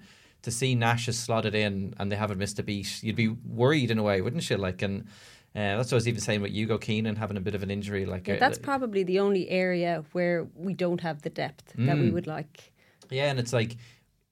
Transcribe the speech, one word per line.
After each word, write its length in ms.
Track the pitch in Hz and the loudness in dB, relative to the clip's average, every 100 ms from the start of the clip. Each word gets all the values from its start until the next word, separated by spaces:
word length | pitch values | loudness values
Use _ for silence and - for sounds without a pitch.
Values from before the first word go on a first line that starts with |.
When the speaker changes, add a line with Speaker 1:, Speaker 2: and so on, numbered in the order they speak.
| - - - _ | -12 -20 -20 _
Speaker 1:
to 80 | - | -8
see 240 | 120 131 123 | -2 2 4
Nash 320 | 117 117 117 | 4 2 0
is 80 | - | -2
slotted 340 | - 113 110 107 | 0 2 2 2
in 380 | 104 98 95 - | 2 0 -4 -4
and 120 | 98 | -2
they 40 | 104 | 0
haven't 220 | 107 95 | -2 -2
missed 220 | 98 - | -4 -4
a 40 | |
beat, 400 | 107 101 98 - | -4 -4 -6 -6
you'd 120 | 110 104 | -2 0
be 120 | 110 | 0
worried 640 | 117 117 113 127 156 117 | 0 -6 2 4 4 2
in 60 | 110 | 2
a 60 | |
way, 180 | 104 98 | 2 2
wouldn't 280 | 92 165 - | 0 -2 0
you? 60 | 101 | 0
Like, 240 | 95 90 | 0 -2
and, 200 | 101 98 - - - - _ | -2 -2 -8 -16 -20 -20 _
uh, 220 | 107 104 101 | -4 0 0
that's 160 | 123 | 2
what 20 | |
I 20 | 123 | 2
was 120 | 117 | 2
even 140 | 107 | 0
saying 200 | - 107 | 0 0
with 100 | 101 | 0
Hugo 240 | 101 110 107 | -2 0 0
Keenan 400 | - 107 110 104 | 0 0 0 -2
having 180 | 107 101 | -4 -4
a 60 | |
bit 140 | 95 101 | -4 -4
of 60 | |
an 60 | 185 | -2
injury. 360 | 101 101 104 190 | -4 -2 -2 -2
Like, 200 | 92 196 | -4 -2
Speaker 2:
Yeah, 80 | 202 | 2
Speaker 1:
uh, 40 | |
Speaker 2:
that's 180 | 247 - | 2 2
probably 460 | - 277 247 196 | -2 -2 0 0
the 160 | 180 185 | 2 2
only 300 | 202 196 - | 4 2 2
area 560 | 185 185 175 175 160 151 | 0 2 0 0 -2 -4
where 340 | 180 175 170 147 143 | -2 0 0 -4 -8
we 180 | 190 | -6
don't 280 | 180 180 175 | -2 0 0
have 220 | 165 151 | -4 -6
the 60 | 165 | -6
depth 440 | - 143 - - 123 | -4 -6 -6 -10 0
that 220 | 127 147 | 2 4
we 120 | - | 4
Speaker 1:
Mm. 40 | |
Speaker 2:
would 140 | 170 156 | 2 -2
like. 440 | 156 151 - - _ _ _ - | -6 -10 -16 -20 _ _ _ -6
Speaker 1:
Yeah, 200 | 131 143 | 0 2
and 80 | 131 | 2
it's 120 | 117 | 0
like, 240 | 120 110 - - - _ _ _ | 0 0 -6 -16 -20 _ _ _